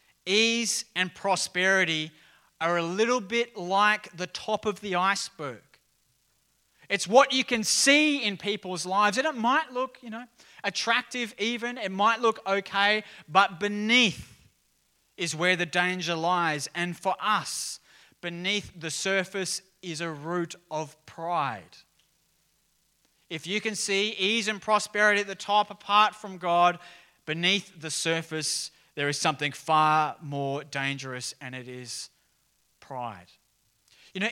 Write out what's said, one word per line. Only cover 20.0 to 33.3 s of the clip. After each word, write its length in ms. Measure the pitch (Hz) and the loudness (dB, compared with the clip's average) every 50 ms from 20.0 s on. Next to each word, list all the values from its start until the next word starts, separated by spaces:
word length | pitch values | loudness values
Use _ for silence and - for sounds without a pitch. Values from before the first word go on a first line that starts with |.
a 100 | 170 165 | -6 -6
root 460 | 156 143 143 160 175 180 170 160 - - _ - | -8 -8 -6 -4 -2 -2 -2 -4 -6 -16 _ -8
of 280 | 156 156 156 143 - _ _ | -6 -6 -6 -8 -12 _ _
pride. 720 | - - - 165 170 175 165 143 135 113 98 82 - - - - _ _ _ _ _ _ _ _ _ _ _ _ _ _ _ _ _ _ _ _ _ _ _ _ _ _ _ _ - | -20 -14 -10 -6 -2 0 0 0 -2 -4 -6 -12 -18 -20 -20 -20 _ _ _ _ _ _ _ _ _ _ _ _ _ _ _ _ _ _ _ _ _ _ _ _ _ _ _ _ -10
If 160 | 170 156 - | -10 -10 -6
you 140 | 165 196 214 | -4 -4 -2
can 160 | 208 226 208 | -2 -4 -4
see 340 | - - - 196 196 208 214 - - | -4 -4 -2 0 0 0 -2 -2 -2
ease 300 | 190 196 - 233 202 208 | 0 0 0 0 0 -2
and 120 | 214 196 | -4 -4
prosperity 600 | - - 214 208 - - - 208 208 208 202 202 | 0 0 2 2 0 0 0 4 4 4 4 4
at 80 | 202 196 | 0 -2
the 80 | 196 | -6
top 340 | - - - 202 208 208 - | -10 -2 2 2 2 2 2
apart 460 | 202 - - - 202 208 214 208 196 | -2 -14 -4 2 6 6 6 6 2
from 220 | - - 196 190 175 | -4 -12 -12 -10 -4
God, 420 | 175 175 170 175 175 175 175 165 - - - - - _ _ _ - | 0 2 4 6 6 6 4 2 -8 -20 -20 -20 -20 _ _ _ -8
beneath 560 | - 156 165 175 180 196 202 - - - 170 | -6 -4 0 2 2 2 2 0 -6 -18 -14
the 100 | 147 156 | -10 -8
surface 840 | - - - 160 165 165 160 - 156 156 139 - - - - - _ _ _ _ - | -6 -2 0 0 0 0 -2 -4 -6 -4 -4 -2 -4 -4 -6 -8 _ _ _ _ -6
there 120 | 143 143 143 | -2 -2 0
is 80 | 143 | 0
something 360 | - - 139 143 - 151 147 135 | 2 0 0 0 0 -2 -4 -4
far 640 | - - - 156 156 156 156 156 156 151 143 - - | -6 -2 2 4 4 6 6 4 4 2 0 -2 -8
more 440 | 165 143 143 139 139 135 139 143 139 | -10 -8 -6 -4 -4 -2 -4 -4 -6
dangerous, 720 | 139 139 139 135 139 139 135 135 135 127 123 123 - - - | -6 -6 -4 -4 -4 -4 -6 -8 -10 -10 -8 -10 -10 -12 -12
and 140 | 139 127 127 | -14 -12 -12
it 140 | 131 123 123 | -12 -14 -12
is 420 | 127 127 123 117 - - - - _ _ _ _ _ _ _ _ _ _ _ _ _ _ | -14 -14 -12 -12 -12 -12 -12 -14 _ _ _ _ _ _ _ _ _ _ _ _ _ _
pride. 460 | - - 139 127 123 117 104 90 90 _ | -18 -14 -10 -8 -8 -8 -10 -12 -18 _